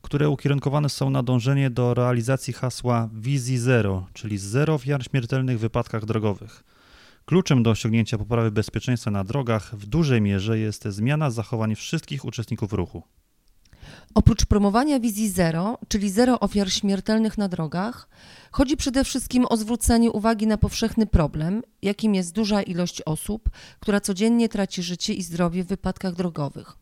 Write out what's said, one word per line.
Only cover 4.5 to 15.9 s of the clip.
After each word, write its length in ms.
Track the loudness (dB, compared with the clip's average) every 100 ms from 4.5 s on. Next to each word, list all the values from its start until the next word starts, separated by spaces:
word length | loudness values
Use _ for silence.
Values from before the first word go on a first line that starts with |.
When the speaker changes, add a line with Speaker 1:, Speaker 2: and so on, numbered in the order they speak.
| 0 2
Speaker 1:
ofiar 300 | 0 -2 -4
śmiertelnych 540 | -2 -4 0 -2 0 -2
w 40 |
wypadkach 440 | -2 -2 -4 -6
drogowych. 580 | -2 0 0 -2 -10 -20 _ _ _ -20 -20 _
Kluczem 380 | 0 2 4 4
do 60 | 4
osiągnięcia 480 | 2 2 0 0 -2
poprawy 340 | -2 0 2
bezpieczeństwa 600 | 0 -2 -4 -2 -2 -2
na 120 | -4
drogach 520 | -2 -4 0 -2 -2
w 100 | -14
dużej 360 | -4 0 2 4
mierze 380 | 2 0 0 0
jest 240 | -2 -4
zmiana 460 | -8 -2 0 2 0
zachowań 440 | -2 -4 -2 -2
wszystkich 500 | -4 -4 -6 -6 -10
uczestników 480 | -8 -8 -8 -6 -4
ruchu. 300 | -4 -4 -8 -16 _ _ _ _ _ _ -20 -20 -20 0
Speaker 2:
Oprócz 300 | 4 4 4
promowania 540 | 2 4 4 4 2 2
wizji 300 | 0 -2 -2
zero, 480 | 2 0 0 -4 -6
czyli 220 | -4